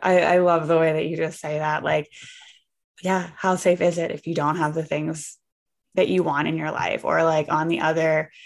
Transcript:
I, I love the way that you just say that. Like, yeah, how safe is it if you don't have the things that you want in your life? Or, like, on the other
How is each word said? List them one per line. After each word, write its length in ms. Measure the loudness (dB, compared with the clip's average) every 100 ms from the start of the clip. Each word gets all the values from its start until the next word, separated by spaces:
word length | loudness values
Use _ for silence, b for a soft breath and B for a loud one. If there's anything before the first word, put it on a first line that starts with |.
I, 180 | 2 4
I 160 | 4 4
love 300 | 4 2 2
the 100 | 2
way 160 | 2
that 140 | 0 -2
you 100 | -4
just 220 | -6 -6
say 180 | -8 -4
that. 260 | -2 -2
Like, 280 | -2 -2 -4 B B B B B _ _ _ _
yeah, 300 | -2 -2 -2 -6
how 220 | -2 0
safe 240 | 2 2
is 160 | 0 -2
it 140 | -6
if 160 | -8 -6
you 60 |
don't 220 | -2 -2 0
have 180 | -2
the 120 | -4 -4
things 520 | -4 -4 -8 -12 -18 _ _ _ _ _ -2
that 120 | 0
you 160 | 2
want 240 | 2 2 2
in 80 | -2
your 140 | -4
life? 320 | -4 -4 -2
Or, 180 | 0 2
like, 280 | 2 2 0
on 160 | -2 0
the 140 | 0
other 500 | 0 0 2 0 -2 B